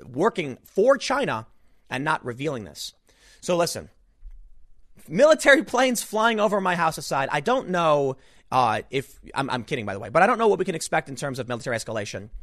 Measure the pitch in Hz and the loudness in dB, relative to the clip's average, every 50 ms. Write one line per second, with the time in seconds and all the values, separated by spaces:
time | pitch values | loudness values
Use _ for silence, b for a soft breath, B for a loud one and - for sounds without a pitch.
0 | - - 123 131 180 226 - 190 160 139 117 - _ - - 190 208 254 277 254 | -18 -10 -4 0 0 0 0 -2 -6 -8 -8 -14 _ -4 0 2 4 4 4 4
1 | - - 262 277 262 165 123 110 113 - _ _ _ _ _ _ _ - - 127 | 2 -2 -2 -2 0 -2 -2 -4 -6 -10 _ _ _ _ _ _ _ -8 -6 -4
2 | 139 160 156 - - 123 120 123 143 156 139 120 101 78 73 - - - - _ | -2 -2 -2 -2 -4 -8 -8 -6 -6 -6 -6 -6 -10 -12 -14 -14 -14 -16 -16 _
3 | _ b b b b b b b b - 180 170 170 165 - 104 78 - _ _ | _ b b b b b b b b -2 0 2 0 0 -2 -8 -12 -14 _ _
4 | _ _ _ _ - - - - - - - - - - - - - - - - | _ _ _ _ -20 -18 -18 -18 -20 -20 -20 -20 -20 -20 -20 -20 -20 -20 -20 -20
5 | - - 147 196 277 311 311 302 - 302 269 311 208 - - 240 262 262 247 - | -14 -4 2 6 6 6 6 6 6 6 6 6 6 2 0 2 2 2 2 -2
6 | - - - 214 214 233 226 208 202 220 202 202 190 180 175 170 170 160 151 - | -4 -4 0 2 2 2 2 2 2 2 2 0 0 0 0 2 0 0 -2 -4
7 | 143 - 160 139 139 - - 151 139 - 254 269 - - 180 175 170 160 151 147 | -6 -4 -2 -2 -2 0 -2 -2 0 0 0 0 0 -2 0 2 4 4 4 4
8 | 139 135 131 b b b b b b b 120 127 123 113 107 107 - - - 139 | 2 0 -2 b b b b b b b 2 2 4 4 2 0 -2 -4 -4 -6
9 | 131 - - - - - - - 139 131 - 127 113 - 156 127 104 101 98 98 | -6 -6 -12 -20 -18 -10 -6 -4 -4 -4 -4 -6 -6 -6 -6 -6 -6 -6 -6 -8
10 | 104 98 117 160 185 220 254 220 233 214 190 170 180 190 170 156 - - - 160 | -4 0 2 4 4 4 2 2 2 2 2 2 0 -4 -6 -8 -6 -4 -4 -4
11 | - - 135 - 151 143 127 135 120 113 123 113 - 143 117 110 - - 113 110 | -4 -6 -10 -8 -8 -8 -6 -8 -6 -6 -8 -6 -6 -6 -6 -6 -6 -6 -8 -8
12 | 104 - - 98 101 110 - - | -8 -8 -10 -12 -12 -14 -14 -16